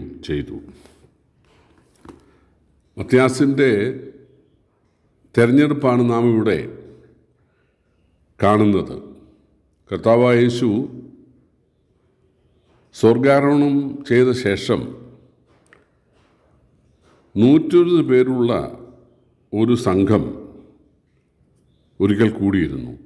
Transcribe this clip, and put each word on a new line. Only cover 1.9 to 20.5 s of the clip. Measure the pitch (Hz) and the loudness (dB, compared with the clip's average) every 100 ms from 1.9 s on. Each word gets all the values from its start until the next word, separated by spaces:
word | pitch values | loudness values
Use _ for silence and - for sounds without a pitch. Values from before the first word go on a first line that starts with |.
| _ - - _ _ _ _ _ _ _ - | _ -20 -20 _ _ _ _ _ _ _ -14
മത്യാസിൻ്റെ | - 127 131 131 139 135 131 104 113 131 - - _ _ _ _ _ _ _ _ _ _ _ | 0 2 2 2 0 2 0 0 -2 -8 -16 -20 _ _ _ _ _ _ _ _ _ _ _
തെരഞ്ഞെടുപ്പാണ് | - 117 135 147 147 135 123 120 | 0 2 2 2 0 0 0 0
നാം | 117 120 | 0 0
ഇവിടെ | 110 107 80 - - - - _ _ _ _ _ _ _ _ _ _ _ _ _ - | 2 0 -2 -6 -16 -20 -20 _ _ _ _ _ _ _ _ _ _ _ _ _ -2
കാണുന്നത്. | 101 107 104 95 - - - - - _ _ _ _ _ _ | 0 2 2 0 -4 -12 -18 -20 -20 _ _ _ _ _ _
കർത്താവായ | 92 101 120 123 120 | -4 2 2 4 4
യേശു | 123 120 123 104 143 - - - _ _ _ _ _ _ _ _ _ _ _ _ _ _ _ _ _ - | 2 0 -2 -2 -6 -14 -20 -20 _ _ _ _ _ _ _ _ _ _ _ _ _ _ _ _ _ 0
സ്വർഗാരോഹണം | 113 120 139 139 143 143 143 143 139 131 - | 2 2 2 2 2 2 0 -2 -4 -10 0
ചെയ്ത | 120 127 | 2 2
ശേഷം | 123 101 98 - 95 - - - - _ _ _ _ _ _ _ _ _ _ _ _ _ _ _ _ _ _ _ _ _ 101 | 0 -2 -4 -2 -4 -6 -16 -20 -20 _ _ _ _ _ _ _ _ _ _ _ _ _ _ _ _ _ _ _ _ _ 0
നൂറ്റൊരു | 120 156 151 175 175 175 | 4 4 4 2 2 0
പേരുള്ള | 131 127 127 127 120 98 69 - - - _ _ _ _ _ | 2 2 2 0 -2 -2 -6 -14 -20 -20 _ _ _ _ _
ഒരു | 107 113 | -2 0
സംഘം | 120 101 92 98 101 - - - | 0 0 0 2 0 -2 -10 -18